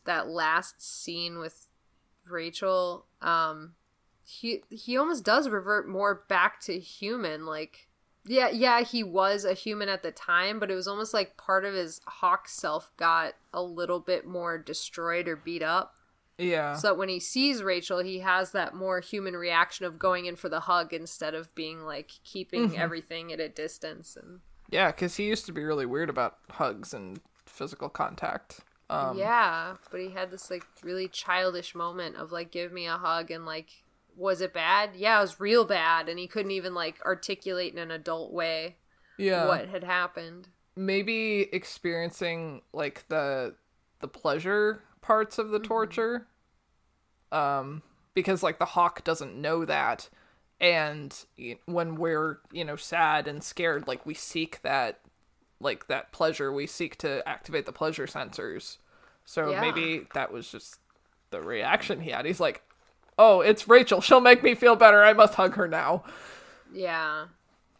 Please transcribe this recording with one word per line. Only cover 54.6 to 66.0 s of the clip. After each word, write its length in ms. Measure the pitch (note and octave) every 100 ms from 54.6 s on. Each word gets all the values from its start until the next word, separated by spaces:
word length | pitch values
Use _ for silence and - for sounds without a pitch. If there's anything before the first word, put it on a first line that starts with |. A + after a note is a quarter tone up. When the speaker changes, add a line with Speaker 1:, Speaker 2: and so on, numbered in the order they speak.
Speaker 2:
that, 360 | - C3+ A#2 - _ _ _ _ _ -
like, 280 | C#3 A#2+ -
that 240 | C3 -
pleasure, 400 | - D#3+ D#3+ C#3
we 140 | C#3+ D3
seek 320 | - E3+ -
to 300 | D#3 C#3 -
activate 380 | - - D#3 -
the 60 |
pleasure 340 | - D#3+ D#3+ C3
sensors. 720 | D3+ B2 - G#2+ F2 - - _ _ _ _ -
So 260 | - D#3
Speaker 1:
Yeah. 100 | F#3+
Speaker 2:
maybe 460 | D#3+ D#3+ E3 D#3+ -
that 180 | C#3+ C#3
was 180 | A#2 -
just 280 | G#2+ - - _ _ _ _ _
the 120 | -
reaction 600 | D#2+ A2+ A2+ G3+ - C#3+
he 80 | D#3+
had. 160 | - C#3+
He's 140 | F3
like, 240 | D#3+ A2 _ _ _ _ _ -
"Oh, 240 | A3 F#3
it's 260 | E3+ G#3+ -
Rachel. 340 | A#3+ B3 G3
She'll 200 | - C4
make 200 | B3 B3
me 140 | - A#3
feel 200 | A#3+ A3+
better. 280 | A3 G#3
I 100 | G#3
must 220 | G#3+ G#3+ G#3+
hug 180 | F#3 G3
her 120 | F3+
now." 360 | D#3+ C#3 F3